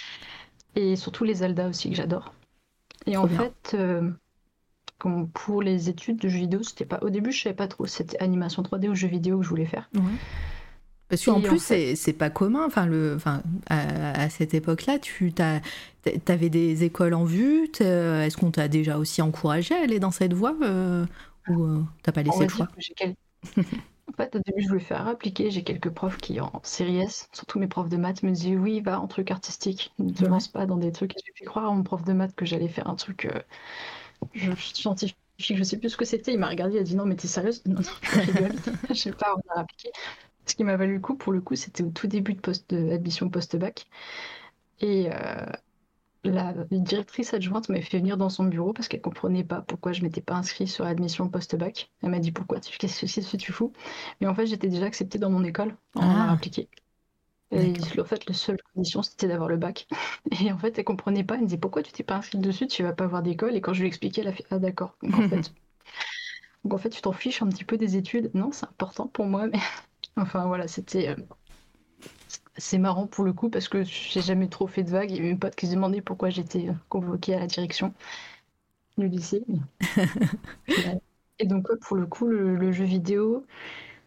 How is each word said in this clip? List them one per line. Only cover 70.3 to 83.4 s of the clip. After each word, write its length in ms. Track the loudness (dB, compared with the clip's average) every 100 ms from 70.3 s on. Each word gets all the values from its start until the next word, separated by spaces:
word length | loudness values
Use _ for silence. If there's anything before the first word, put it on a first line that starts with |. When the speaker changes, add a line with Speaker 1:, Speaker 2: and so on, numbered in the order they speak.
| 0 -2
Speaker 1:
voilà, 200 | -2 -4
c'était, 400 | -8 -4 -2 0
euh, 60 | -4 -10 -18 -20 -20 _ _ _ _ -20 -20 -18 -18 _ -14
c'est 220 | -2 2
marrant 280 | 4 2 -2
pour 160 | 0
le 80 | 0
coup 180 | 2 0
parce 200 | 0 -2
que 140 | -2
j'ai 380 | -2 -4 -4 -2
jamais 280 | 2 2 2
trop 180 | 0 -4
fait 160 | -2
de 60 | 0
vagues. 220 | 0 0
Il 60 | -2
y 20 |
a 40 | 0
mes 40 | 0
potes 180 | -2 -2
qui 120 | 0
se 40 | 2
demandaient 260 | 2 0
pourquoi 280 | -4 -2 -2
j'étais, 380 | -2 -2 -2 -2
euh, 60 | -4 -4
convoquée 460 | -4 -2 -2 0 -2
à 40 |
la 80 | -2
direction 460 | -4 -4 -2 -4 -4 -14 -16 -16 -20 _ _ _ _ _ -2
du 100 | 0
lycée. 360 | 0 -2 -4 -2 -2 -4 -4
Speaker 2:
<laughs> 1600 | -2 2 2 4 0 0 -10 -10 -2 0 0 -2 -8 _ _ -2
Speaker 1:
Et 60 | 0
donc, 240 | 2 2
ouais, 80 | -2
pour 160 | 0 0
le 100 | 0
coup, 180 | 0 2
le, 280 | 2 4 4
le 160 | 2
jeu 100 | 2
vidéo, 600 | 2 2 2 2 2 0